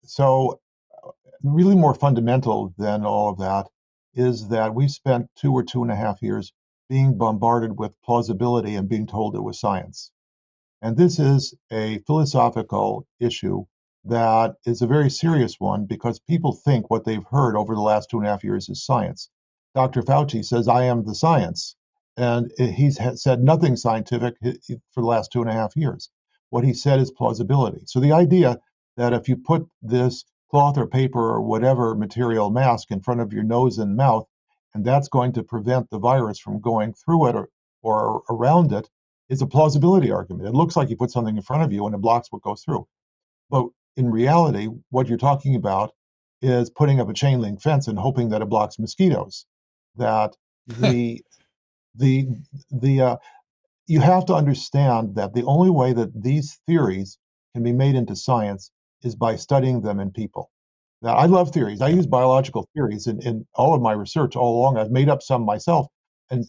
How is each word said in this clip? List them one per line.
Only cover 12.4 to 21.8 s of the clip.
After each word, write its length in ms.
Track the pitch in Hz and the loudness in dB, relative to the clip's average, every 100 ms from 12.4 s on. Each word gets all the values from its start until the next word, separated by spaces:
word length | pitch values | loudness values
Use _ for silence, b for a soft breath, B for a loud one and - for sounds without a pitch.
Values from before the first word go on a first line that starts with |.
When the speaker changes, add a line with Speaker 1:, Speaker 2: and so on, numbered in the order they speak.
| 120 117 - 101 104 107 - _ | 2 0 -6 -4 -2 -4 -12 _
Speaker 1:
issue 460 | 120 - 98 98 98 _ _ _ | -4 -4 -4 -6 -8 _ _ _
that 520 | - 117 113 113 113 - - | -4 0 2 2 0 -4 -6
is 160 | 117 | -2
a 60 | 120 | 2
very 220 | 147 139 | 2 2
serious 460 | - 165 156 117 - | 0 0 2 0 -2
one 260 | 98 98 101 | -4 -4 -4
because 340 | 107 120 - | -6 -6 -6
people 320 | - 170 156 | -4 -2 -2
think 380 | - - 127 - | -2 0 0 0
what 160 | 113 113 | -2 -2
they've 200 | 110 - | -6 -2
heard 240 | 139 127 107 | 0 2 0
over 200 | 107 110 | -2 -2
the 60 | |
last 280 | 104 107 - | 2 0 0
two 80 | 113 | -4
and 100 | 104 | -2
a 20 | |
half 140 | 101 | -4
years 240 | 104 101 98 | -4 -6 -6
is 160 | 95 - | -12 -2
science. 440 | 123 90 85 - _ _ _ _ | -2 -2 -8 -18 _ _ _ _
Doctor 280 | 131 131 131 | -2 -2 -2
Fauci 420 | 107 143 143 113 | 0 0 0 -4
says, 240 | 104 117 117 | -2 0 2
"I 160 | 120 | 2
am 220 | 127 120 107 | 2 0 -4
the 100 | 104 | 0
science." 600 | 160 156 87 85 - - | 2 2 0 -6 -12 -18